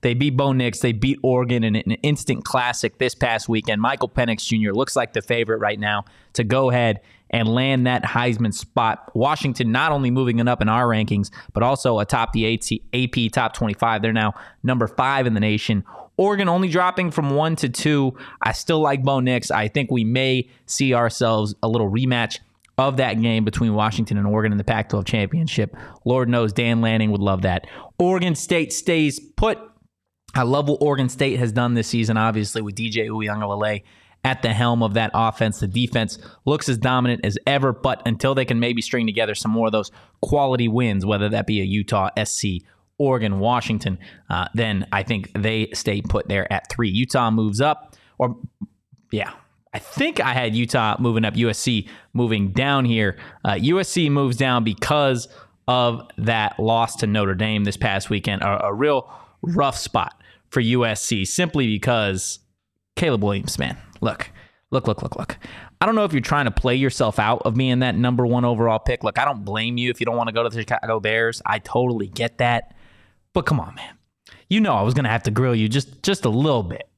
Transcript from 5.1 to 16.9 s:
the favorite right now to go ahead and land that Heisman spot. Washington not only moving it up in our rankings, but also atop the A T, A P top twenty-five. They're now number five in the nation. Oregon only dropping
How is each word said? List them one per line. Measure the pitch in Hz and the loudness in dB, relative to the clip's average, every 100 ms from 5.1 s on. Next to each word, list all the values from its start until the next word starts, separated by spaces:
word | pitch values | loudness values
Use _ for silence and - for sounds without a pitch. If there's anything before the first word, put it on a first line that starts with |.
the | - | -4
favorite | - 117 113 110 | -2 -2 0 0
right | 104 104 | -2 -2
now | 104 104 - - - | -2 -2 -4 -16 -14
to | - | -4
go | 113 127 131 | 0 2 2
ahead | 123 117 104 _ - _ | 2 2 0 _ -20 _
and | 117 110 | -2 0
land | 117 131 135 123 | 2 2 2 2
that | 123 | 0
Heisman | - 120 123 113 117 | 0 0 0 0 -2
spot. | 98 - - 113 - - | -2 -4 0 0 -2 -6
Washington | - 131 151 143 120 120 | 0 0 0 -2 -2 0
not | 120 156 | 2 2
only | 147 131 | 2 2
moving | 127 127 117 | 2 2 2
it | 117 | 2
up | 123 | 2
in | 104 | 2
our | 113 120 | 2 4
rankings, | 110 107 101 101 - - | 2 2 0 -2 -6 -8
but | - | 0
also | 117 135 131 113 | 2 2 2 2
atop | 104 127 117 | 2 0 0
the | 113 110 | 0 0
A | 113 | 0
T, | - 110 - | -2 -6 -4
A | 123 127 | -2 -2
P | 123 117 | 0 0
top | - 117 | 0 -2
twenty-five. | - 113 101 117 110 | -2 -4 0 0 0
They're | 110 | 0
now | 113 107 - - - | 2 0 -2 -12 -6
number | 123 127 113 | -2 0 0
five | - 131 139 123 | 0 0 2 0
in | |
the | 110 | 2
nation. | 107 104 - 107 - - - - | 2 0 0 -2 -2 -14 -12 0
Oregon | 190 202 190 | 0 2 2
only | 175 185 | 2 2
dropping | 165 180 | 2 0